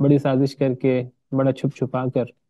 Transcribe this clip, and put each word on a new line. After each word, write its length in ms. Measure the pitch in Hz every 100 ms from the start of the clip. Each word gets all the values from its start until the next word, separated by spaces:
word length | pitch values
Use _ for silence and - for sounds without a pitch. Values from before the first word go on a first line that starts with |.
बड़ी 180 | 139 143
साजिश 340 | 143 131 139
करके, 500 | - 135 123 135 127 123 - _
बड़ा 180 | 135 135
छुप 220 | 131 139
छुपा 340 | - 123 127 131
कर 260 | 131 117 - _